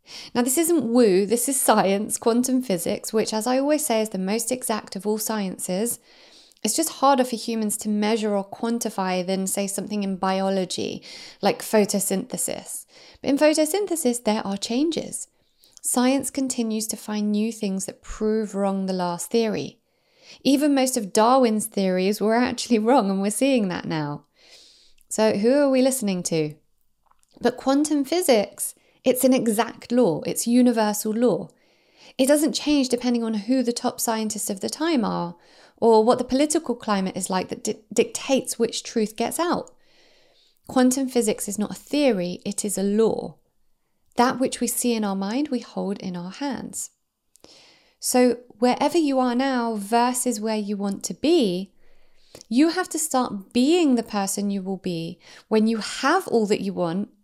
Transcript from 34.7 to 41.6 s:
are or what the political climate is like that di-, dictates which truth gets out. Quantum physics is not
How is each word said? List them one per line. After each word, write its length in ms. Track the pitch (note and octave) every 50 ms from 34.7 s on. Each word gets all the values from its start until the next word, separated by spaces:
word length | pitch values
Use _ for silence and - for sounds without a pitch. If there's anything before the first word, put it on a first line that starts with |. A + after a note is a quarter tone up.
| - - D4+ E4+ D#4+ B3 G#3
are 280 | F#3 F3 F3 F3 E3+ F3 - _ _ _ - - - _ _
or 260 | - A#3 A3+ A3 A3
what 140 | A#3+ B3 -
the 60 | B3+
political 500 | - B3 C4 D4 D4+ - E4 E4 - A#3
climate 420 | A#3+ - - G#3 G3 F#3+ F#3 -
is 140 | F#3+ F#3 -
like 180 | F#3+ F#3 - -
that 160 | - - -
di-, 140 | G#3+ G#3+ - - _
dictates 680 | G#3 A#3+ A#3 - - - - - C4+ B3 - - - -
which 240 | A#3 - - - -
truth 340 | - - A#3 G#3 G3+ -
gets 240 | - A#3 - - -
out. 300 | E4 F4 C4 - - - - _ _ _ _ _ _ _ _ _ _ _ _ _ _ _ _ _ _
Quantum 420 | - - C4 B3+ B3+ B3+ C#4 C4+ B3+
physics 400 | - A#3+ A3+ A3 - - - -
is 100 | G3
not 120 | -